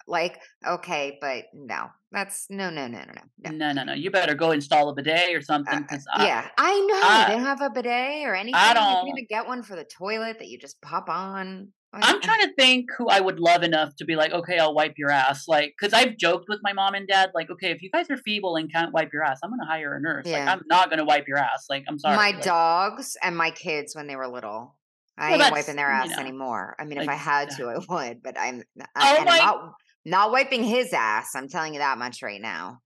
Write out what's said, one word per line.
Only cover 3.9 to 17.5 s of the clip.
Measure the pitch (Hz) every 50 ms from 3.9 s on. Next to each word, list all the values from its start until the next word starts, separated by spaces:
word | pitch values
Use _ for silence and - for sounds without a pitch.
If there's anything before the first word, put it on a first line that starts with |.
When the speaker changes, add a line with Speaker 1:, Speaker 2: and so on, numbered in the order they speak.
| 139
Speaker 2:
you | 143 156 190
better | 190 190 175 156 147
go | 139 165 165
install | 160 147 139 - 165 151 147 147
a | 135
bidet | 135 135 156 160 170 175 175 170
or | 151 143 - 151 147 143 -
Speaker 1:
Uh, |
Speaker 2:
something | - 151 143 -
Speaker 1:
uh, |
Speaker 2:
'cause | 147 139 139 -
I, | - - - 185
Speaker 1:
yeah, | 131 113 120 - - -
I | 285 349 403 403
know, | 403 403 415 381 381 208 214 220 220
they | 214
Speaker 2:
I | 214 233
Speaker 1:
don't | 254
have | 277 269 247
a | 285 277
bidet | 220 254 240 240 240 247 254 277 294 302 294 247
or | 196
anything. | 185 202 233 262 - 392 415 -
Speaker 2:
I |
Speaker 1:
They | 226 214
don't | 196 190 185 180 -
even | - 269 226
Speaker 2:
don't | -
Speaker 1:
get | 214 220 240 233
one | 254 247 220
for | 208 196
the | 165 143
toilet | - - - 180 202 220 220 226 226 220 226
that | - -
you | 117 -
just | 139 135 - _
pop | - 143 165 180 190 175
on. | 160 175 190 190 196 190 190 190 190 185 196 - _ _ _ _ -
I | 202 220
Speaker 2:
I'm | 247 349 403
Speaker 1:
don't |
Speaker 2:
trying | - 427 453 427
to | 403 - -
think | - 262 254 254 254 247 - - -
who | 240 214
I | 196 196
would | 190 190 170 160
love | 170 170 175 175 170
enough | 170 160 156 156 - - -
to | 156
be | 151 165
like, | 156 156 160 165
"Okay, | 170 170 175 180 170
I'll | 160 156 147
wipe | 151 156 156 143 -
your | 147 143
ass," | 143 139 131 135 139 139 - -
like, | 160 147 147 147 - -
'cause | 202 208 214
I've | 220 - 254 110 -
joked | 175 170 180 175 175 -
with | 208 208
my | - 202 202
mom | 196 196 196 196
and | 196 196 190
dad, | 196 190 190 185 185
like, | 165 160
"Okay, | 160